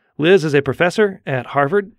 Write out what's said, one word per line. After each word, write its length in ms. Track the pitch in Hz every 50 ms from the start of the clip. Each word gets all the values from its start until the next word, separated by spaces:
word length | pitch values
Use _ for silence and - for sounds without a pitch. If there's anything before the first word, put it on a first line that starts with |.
| _ _ _
Liz 260 | - 147 170 196 185 151
is 120 | 156 139
a 60 | 143
professor 600 | 143 135 123 - 170 175 - 226 214 196 190 - -
at 220 | - 135 123 120
Harvard 440 | - - 139 143 139 190 208 196 - _